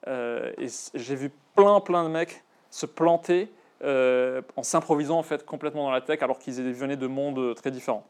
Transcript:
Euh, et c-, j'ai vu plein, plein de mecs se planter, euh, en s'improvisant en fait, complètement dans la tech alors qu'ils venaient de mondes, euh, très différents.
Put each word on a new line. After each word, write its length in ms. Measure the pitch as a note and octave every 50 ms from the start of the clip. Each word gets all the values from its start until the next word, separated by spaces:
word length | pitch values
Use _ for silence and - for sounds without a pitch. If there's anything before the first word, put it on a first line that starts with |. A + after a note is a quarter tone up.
| - -
Euh, 440 | C3 B2+ A#2+ A#2+ A#2 - - B2 - -
et 100 | - B2+
c-, 220 | - - - - _
j'ai 200 | C#3+ A#2+ A#2+ C#3
vu 160 | C3 C3+ C#3+ - _ _ _ _
plein, 260 | - G3 G3+ G#3 G3+
plein 220 | G3 G3 F3 F3 E3+
de 60 | D#3+
mecs 340 | D#3+ D#3+ E3+ E3+ - - _ _ _ _ _ _
se 160 | - - -
planter, 640 | - - - D#3+ E3 E3+ E3 E3 - F3 F3+ G3 G#3+ - _ _ _ _ _ -
euh, 580 | C#3+ C#3 C3 C3 B2+ B2+ B2+ B2+ B2+ B2+ C3 B2 - -
en 80 | - C3
s'improvisant 540 | - - A3+ - - E3 D3 D3+ C#3 D#3+ E3
en 40 | D#3
fait, 240 | - D#3 D3 -
complètement 380 | - - D3 D3+ D3+ C#3+ D3+ C#3+
dans 80 | C#3 C3
la 80 | C3
tech 220 | B2+ - D#3 D3+ C#3+
alors 180 | C3 C3+ -
qu'ils 200 | - - B2+ B2 B2+ B2+ B2
venaient 240 | B2 C3+ C3+ C#3+
de 100 | C3 C3
mondes, 320 | B2+ C3 C3+ C#3 C#3+ C#3 C3
euh, 160 | C3 B2 A#2
très 160 | - - C#3
différents. 340 | C3 B2+ - - A#2+ G#2 - _